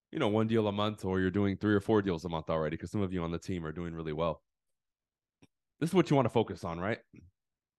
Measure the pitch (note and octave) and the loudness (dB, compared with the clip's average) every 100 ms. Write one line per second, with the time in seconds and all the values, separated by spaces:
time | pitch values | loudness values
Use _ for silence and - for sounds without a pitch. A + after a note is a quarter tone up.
0 | _ - A2+ G#2+ A2+ A#2 G#2+ G2+ G#2+ G#2 | _ -2 2 2 2 2 2 0 -2 -2
1 | F#2+ F#2+ F#2 F#2+ G2+ F#2+ G#2 G2+ - A2 | -2 0 2 2 0 2 2 2 4 2
2 | G2 E2 F2 D#2+ D#2+ D#2+ D#2 D#2+ F2 G#2+ | 4 -2 -4 -6 -2 -2 -2 -4 -6 -4
3 | F#2+ F#2 E2 E2+ - F2+ D#2 D#2 E2+ E2 | -4 -4 -4 -6 -6 -8 -6 -8 -8 -8
4 | D#2+ D#2 E2 D#2 _ _ _ _ _ _ | -6 -2 -2 -4 _ _ _ _ _ _
5 | _ _ _ _ _ _ _ - E3 F#3+ | _ _ _ _ _ _ _ -6 0 2
6 | D#3+ C#3+ A#2+ A#2+ G#2+ F2+ F2 E2+ F#2+ A#2 | 4 4 4 2 0 -2 -8 -4 -4 -4
7 | - - - _ _ _ _ | -8 -20 -20 _ _ _ _